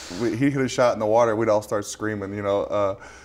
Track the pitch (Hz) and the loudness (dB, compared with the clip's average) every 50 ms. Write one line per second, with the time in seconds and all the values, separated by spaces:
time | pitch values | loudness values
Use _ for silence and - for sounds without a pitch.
0 | - - 87 92 120 113 87 113 139 143 139 143 131 123 - - 127 120 107 107 | -14 -12 -6 -2 -2 -2 0 0 0 0 0 0 -2 -2 2 2 4 4 4 2
1 | 110 107 110 117 120 117 107 107 117 110 104 107 107 - 117 104 98 - - - | 0 2 4 4 4 4 2 0 2 2 2 2 0 -2 -4 -4 -4 -6 -8 -6
2 | 107 107 107 101 98 98 101 104 101 101 101 101 - - - 104 101 98 98 - | -6 -4 -4 -4 -6 -6 -6 -4 -2 0 0 0 0 -2 -2 0 0 0 -2 -6
3 | - - - - | -12 -20 -20 -20